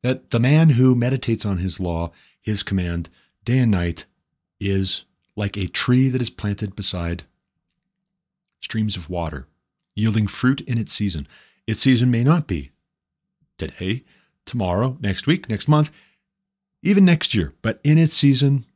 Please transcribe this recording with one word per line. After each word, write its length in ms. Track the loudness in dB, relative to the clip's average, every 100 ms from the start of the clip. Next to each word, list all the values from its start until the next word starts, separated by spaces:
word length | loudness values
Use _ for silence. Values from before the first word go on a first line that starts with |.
That 280 | -4 -6 _
the 100 | 0
man 300 | 4 6 6
who 240 | 6 4 4
meditates 500 | 0 -2 -2 -4 -2
on 120 | -2
his 220 | -4 -4
law, 320 | -4 -4 -6 _ _ _
his 240 | -6 -6
command, 460 | -4 -4 -2 -4 -8 _ _ _
day 140 | -2 0
and 140 | 2
night, 340 | 2 -2 -4 -12 _ _ _ _ _
is 440 | -2 -2 -2 -6 _ _ _ -6
like 220 | -6 -4
a 100 | -6
tree 420 | -4 2 2 2
that 120 | 0
is 80 | -6
planted 460 | -4 -6 -4 -6 -6
beside 480 | -6 -4 -4 -6 -10 _ _ _ _ _ _ _ _ _ _ _ _ _
streams 360 | -8 -4 -4 -4
of 140 | -6
water, 380 | -6 -6 -8 -14 _ _ _ _ -2
yielding 320 | 0 0 -2
fruit 340 | 0 0 0
in 160 | -2 -4
its 160 | -4
season. 340 | -4 -4 -4 -10 _ _ _ -8
Its 140 | 0
season 320 | 2 4 4
may 120 | 2
not 240 | 2 2 0
be 240 | -6 -6 _ _ _ _ _ _ _ _ _
today, 460 | -12 -8 -4 -4 _ _ _ _ -10
tomorrow, 520 | -4 -2 0 -2 -4
next 260 | -4 -4 0
week, 240 | -2 -2
next 180 | -6 2
month, 240 | 2 2 _ _ _ _ _ _ _ _ _
even 220 | 0 4 6
next 280 | 4 0
year, 200 | -2 -4 -4
but 180 | -8 -2
in 140 | 2 4
its 160 | 4
season 520 | 4 2 4 2 0 -4